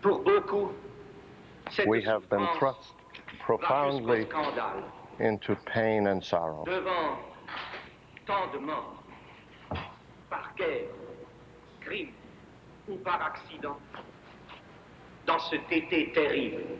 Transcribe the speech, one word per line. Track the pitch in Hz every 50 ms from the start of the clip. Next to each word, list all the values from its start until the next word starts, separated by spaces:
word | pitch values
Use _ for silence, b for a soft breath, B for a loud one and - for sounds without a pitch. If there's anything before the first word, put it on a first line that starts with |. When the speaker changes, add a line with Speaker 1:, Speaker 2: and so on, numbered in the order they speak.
Speaker 1:
Pour | - 202 180 -
beaucoup, | - 180 202 208 185 - 196 202 202 185 - - - - - - - - - - - - - - - - - - - -
cette | - - 101 104
Speaker 2:
We | 110 113 101
have | 110 110 104 - -
been | - 101 101 -
Speaker 1:
souffrance | 165 165
Speaker 2:
thrust | 143 135 127 - - - -
Speaker 1:
va | - - - - - - -
jusqu'au | - - - - 113 110
Speaker 2:
profoundly | - - 131 139 147 139 139 135 113 117 120 110 110
Speaker 1:
scandale. | - - 156 151 143 127 123 113 104 92 98 95 - - - - - - -
Speaker 2:
into | 113 113 107 101 - - 104 - -
pain | - - 117 110 113 110 107 101
and | 98 98 92
sorrow. | 87 - - 85 85 80 78 76 80
Speaker 1:
Devant | - 180 185 - - 180 175 165 143 131 - - - - - - - - - - - - - - - - - - - - - -
tant | - 202 202 185 165
de | - 131
morts, | 135 151 151 131 - - - - - - - - - - - - - - - - - - - - - - - - - - - - - -
par | 175 170 - - -
guerre, | - 185 165 - - 160 - - - - - - - - - - - - - - - - - - -
crime | - - 196 208 175 269 - - - - - - - - - - - - - - - -
ou | 196
par | 180 - 185 175 165
accident, | 151 156 - - - - 160 151 143 147 143 139 - - - - - - - - - - - - - - - - - - - - - - - - - - - - -
dans | - 165 165
cet | - - 160 151 - -
été | 175 160 156 - 185 160 143 -
terrible | - 165 147 139 - - - 110 98 92 87 - - -